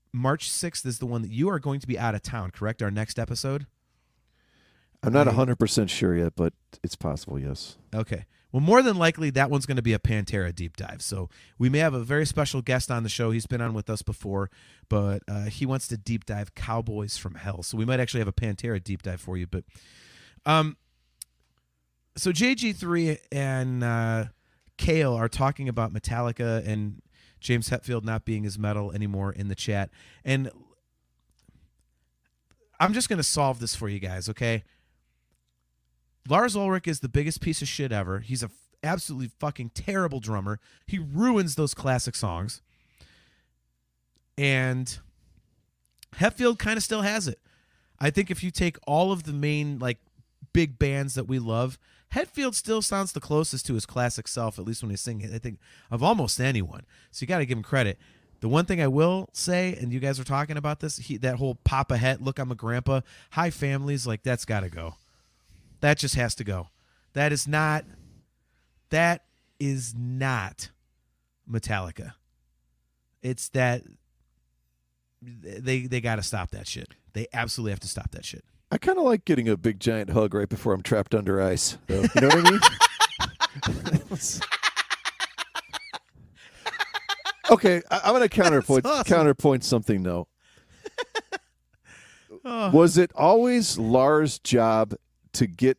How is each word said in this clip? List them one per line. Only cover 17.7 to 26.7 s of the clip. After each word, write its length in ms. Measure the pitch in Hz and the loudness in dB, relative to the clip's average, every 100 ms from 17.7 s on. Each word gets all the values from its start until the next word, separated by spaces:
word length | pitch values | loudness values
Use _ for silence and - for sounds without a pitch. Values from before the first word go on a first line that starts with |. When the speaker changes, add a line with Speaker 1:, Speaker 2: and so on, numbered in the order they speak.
| 113 | -4
Speaker 1:
we 60 | |
might 160 | 113 131 | 0 0
actually 200 | 123 123 | 0 -2
have 80 | 101 | -2
a 40 | |
Pantera 500 | - 117 98 117 101 | -2 -2 -2 -4 -4
deep 200 | 95 95 | -4 -6
dive 180 | 95 90 | -6 -8
for 160 | - 92 | -6 -6
you. 80 | 87 | -4
But, 160 | 87 - - - - - - - _ | -6 -8 -18 -20 -20 -20 -20 -20 _
um, 320 | 147 160 156 - _ _ _ - - _ _ _ _ _ _ _ _ - | 0 2 2 -4 _ _ _ -20 -20 _ _ _ _ _ _ _ _ -6
so 160 | 185 | -2
J 240 | 165 247 262 | 2 2 2
G 160 | 233 | -2
three 460 | 190 175 170 165 151 - | -4 -2 0 0 -2 -6
and, 540 | 139 139 131 127 123 | -4 -2 -2 -2 -2
uh, 400 | 120 117 113 113 113 - _ _ _ - | -2 0 0 -2 -4 -10 _ _ _ -4
Kale 360 | - 160 143 | 0 2 2
are 140 | 113 113 | 0 -2
talking 400 | - 135 143 131 | 0 0 0 -4
about 240 | 117 113 | -2 -2
Metallica 760 | 104 - 117 120 117 117 113 | -4 -6 -4 -4 -4 -2 -2
and 360 | 87 | -2